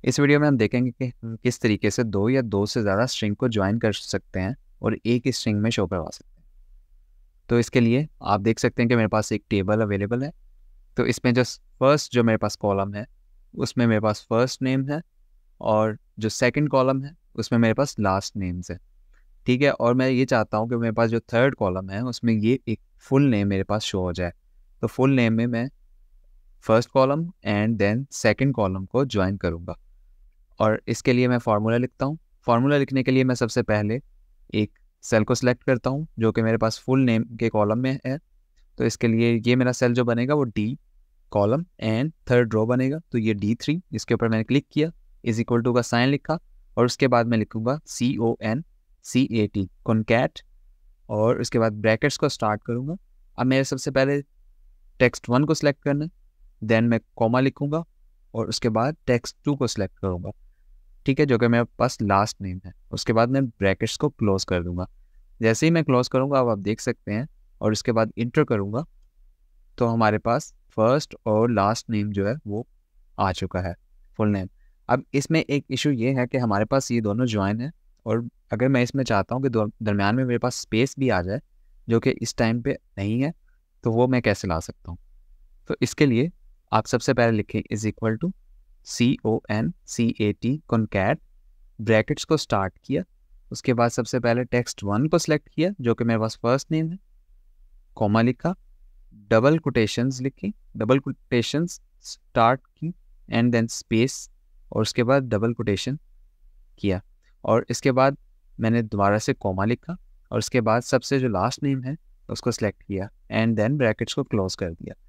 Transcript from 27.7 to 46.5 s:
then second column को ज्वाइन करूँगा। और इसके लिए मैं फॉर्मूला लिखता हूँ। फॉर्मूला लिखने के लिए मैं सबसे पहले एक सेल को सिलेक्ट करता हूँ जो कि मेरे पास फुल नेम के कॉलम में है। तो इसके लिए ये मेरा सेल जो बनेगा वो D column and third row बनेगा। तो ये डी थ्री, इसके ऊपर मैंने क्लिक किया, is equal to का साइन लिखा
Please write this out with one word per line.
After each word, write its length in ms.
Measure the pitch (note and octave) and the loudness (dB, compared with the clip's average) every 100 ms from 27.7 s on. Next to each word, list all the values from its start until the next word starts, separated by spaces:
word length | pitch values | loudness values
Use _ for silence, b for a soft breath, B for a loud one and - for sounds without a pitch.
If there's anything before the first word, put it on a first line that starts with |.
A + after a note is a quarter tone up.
| A2+ | 2
then 200 | G2+ A2+ C#3 - | 0 0 -6 0
second 380 | A#2 G#2 C3+ | 0 2 0
column 320 | B2 G2 F#2+ F#2+ | 0 -2 -2 -2
को 160 | B2 C#3 | -2 0
ज्वाइन 300 | A2 F#2 G2 | 0 -2 -2
करूँगा। 380 | F2+ E2 F2 E2 - - _ _ - _ _ _ | -4 -6 -10 -14 -16 -20 _ _ -20 _ _ _
और 220 | G#2+ A2 - | 0 0 -4
इसके 260 | A#2 - | -4 0
लिए 140 | B2 B2 | 2 2
मैं 100 | B2 | 0
फॉर्मूला 400 | A#2+ G#2 G#2+ A#2+ | 0 0 0 -2
लिखता 280 | B2 _ C3+ | -2 _ -6
हूँ। 120 | D#3+ _ _ - | -6 _ _ 0
फॉर्मूला 300 | A#2 C3+ C#3+ | 2 4 2
लिखने 260 | C3+ C3+ | 0 0
के 80 | C3 | 2
लिए 120 | C3 | 2
मैं 120 | C3 B2 | 2 0
सबसे 260 | A#2 - | 0 0
पहले 360 | A#2 G#2 G#2 A#2+ - _ _ _ _ | 0 0 0 -4 -8 _ _ _ _
एक 180 | G2+ G#2 _ _ _ | -2 -2 _ _ _
सेल 200 | - A2+ | 0 0
को 120 | G#2+ B2 | 2 2
सिलेक्ट 280 | B2 B2 | 2 0
करता 260 | - B2+ C3 | 0 0 0
हूँ 180 | C#3 D#3+ - | -4 -6 -2
जो 120 | A2+ | 0
कि 100 | G#2+ | 2
मेरे 160 | A2+ A2+ | 0 2
पास 220 | A2+ - | 0 -2
फुल 220 | - C3 | 0 2
नेम 220 | B2+ A2+ A2+ A2+ | 4 2 0 -4
के 120 | A2+ | -2
कॉलम 300 | G#2+ G#2 A2+ | 0 0 0
में 200 | C3 C#3 C3 | -2 -4 -6
है। 120 | C#3 _ _ _ _ _ - | -8 _ _ _ _ _ -2
तो 80 | B2 | -2
इसके 220 | - A#2+ | 0 0
लिए 260 | A2+ A#2 A#2 A#2 | 2 2 2 2
ये 80 | B2 | 2
मेरा 160 | B2 | 2
सेल 220 | B2 B2 | 2 2
जो 100 | A#2+ | 2
बनेगा 300 | A#2+ A#2 B2 | 0 0 0
वो 120 | D3 B2+ | 0 0
D 180 | A2 G#2+ C#3+ _ _ _ _ _ | -2 -4 -4 _ _ _ _ _
column 340 | G#2 G2+ C3+ F3 _ | 0 2 0 -4 _
and 280 | A2 A2 D3+ - - | -2 -2 -2 -6 2
third 280 | B2 A#2 G#2+ | 2 4 0
row 100 | A2 | 2
बनेगा। 320 | B2 C3 D#3 - | 0 0 -4 -4
तो 60 | A#2+ | -2
ये 160 | A2 | 0
डी 200 | G#2 G#2 A#2 | 0 0 -2
थ्री, 260 | - D#3+ - | -2 -4 -4
इसके 200 | G#2+ - | -10 -2
ऊपर 160 | A#2 A#2 | 0 2
मैंने 140 | A2 | 0
क्लिक 240 | A2 C3 - | 0 0 0
किया, 200 | - D#3 - - - | -2 -2 -4 -20 -8
is 160 | - A2+ | -4 -2
equal 260 | A#2 A#2+ A#2+ | 0 0 2
to 100 | A#2+ | 0
का 60 | |
साइन 260 | A#2 A#2+ B2+ | 0 0 2
लिखा 300 | C#3 - D#3+ _ | 0 -2 -6 _